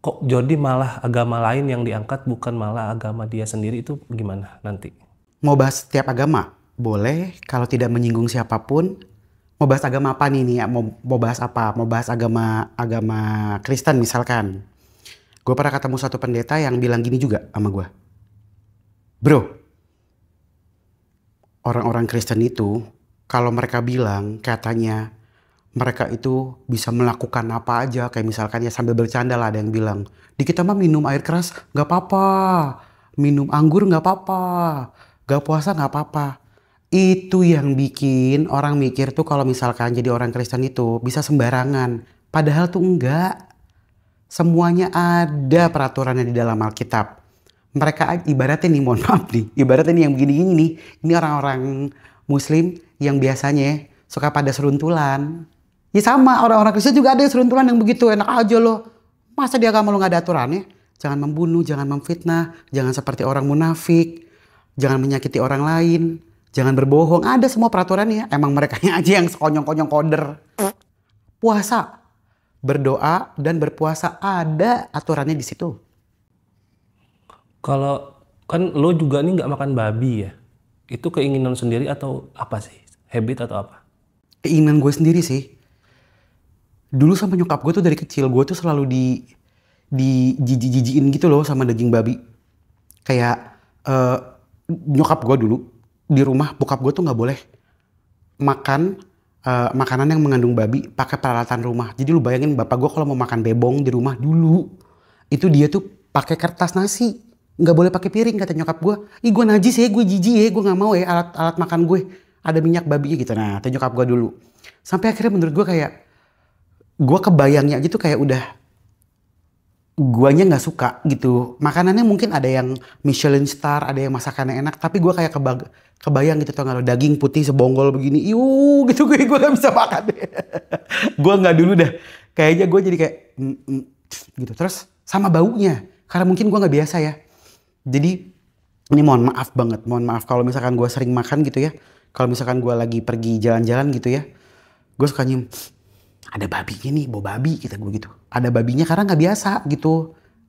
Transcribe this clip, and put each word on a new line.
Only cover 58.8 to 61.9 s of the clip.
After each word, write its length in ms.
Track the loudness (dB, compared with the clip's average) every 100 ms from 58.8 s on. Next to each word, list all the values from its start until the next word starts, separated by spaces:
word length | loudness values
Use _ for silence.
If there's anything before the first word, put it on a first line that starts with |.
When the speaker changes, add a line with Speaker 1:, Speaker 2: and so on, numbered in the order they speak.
| -8 _ _ _ _ -6
Speaker 2:
Masa 220 | -2 2
di 80 | 2
agama 240 | 2 2
lo 80 | 2
nggak 120 | 2 0
ada 40 |
aturannya? 400 | 0 -2 -2 -4 -8 _ _ _
Jangan 220 | -6 -4
membunuh, 480 | -4 -2 0 0 0
jangan 180 | -4
memfitnah, 720 | -4